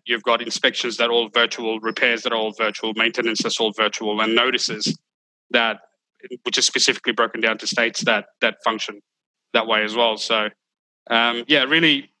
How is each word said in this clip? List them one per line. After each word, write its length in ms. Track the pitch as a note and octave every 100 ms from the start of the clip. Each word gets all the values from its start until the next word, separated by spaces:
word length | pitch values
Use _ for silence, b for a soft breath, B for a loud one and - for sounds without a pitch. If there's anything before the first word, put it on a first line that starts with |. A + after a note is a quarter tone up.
you've 180 | - A#2
got 180 | A#2+ A#2
inspections 560 | A#2 - B2+ - A#2+ G#2+
that 100 | A#2+
are 40 |
all 160 | A#2+ A2
virtual, 520 | A#2+ A#2 - A2+ A2
repairs 420 | A2 G#2 B2 A#2
that 100 | B2
are 60 | A2+
all 140 | G#2+
virtual, 400 | G#2+ A2 - A2
maintenance 480 | A2 A2+ B2 A#2 G#2+
that's 160 | A2 -
all 140 | A2
virtual, 480 | G#2 G#2+ - A2 G#2+
and 120 | A2
notices 640 | A#2 B2+ B2+ - G#2+ - - _ _ _ _ _
that, 300 | A#2+ A#2 G#2 _ _ _ _ C3 B2
which 120 | B2 A#2+
is 100 | -
specifically 460 | C3 - A2+ -
broken 280 | A2+ A#2 A#2
down 180 | A2+ A2
to 80 | G#2+
states 380 | - A#2 -
that, 220 | A#2+ G#2+ - -
that 160 | A2+ -
function 380 | A#2+ A2 - G2+ _ _ _ _ _
that 120 | A#2 A2+
way 160 | G#2+
as 140 | G#2+ A2+
well. 200 | A#2 G#2+
So, 340 | - A2 G#2+ - _ _ _ _ -
um, 320 | A#2 A#2+ A#2+ A#2
yeah, 160 | D3
really, 460 | C3 D#3+ D#3+ C#3 C#3 _